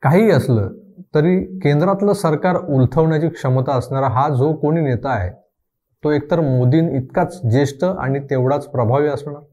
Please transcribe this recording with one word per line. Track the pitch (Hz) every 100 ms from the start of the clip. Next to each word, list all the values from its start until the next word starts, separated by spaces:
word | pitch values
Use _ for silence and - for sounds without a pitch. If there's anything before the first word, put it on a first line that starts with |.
काही | 139 170 226
असलं | 156 - 117 98 - - - -
तरी | 151 156 185
केंद्रातलं | - 185 147 147 180 196 202
सरकार | 202 165 151 185 -
उलथवण्याची | - 135 127 - 160 156 160
क्षमता | 165 139 127 131
असणारा | 135 120 135 135
हा | 110 143
जो | 135 143
कोणी | 156 147 165
नेता | 147 120 135
आहे, | 120 90 - _ _ _ _ _ _
तो | 151
एकतर | 147 147 170
मोदीं | 151 127 123 156 165
इतकाच | 139 127 - 175 - 120
ज्येष्ठ | 120 143 139
आणि | 180 185 131 135
तेवढाच | 139 131 127 143 131
प्रभावी | 131 113 135 147
असणार. | 139 147 143 -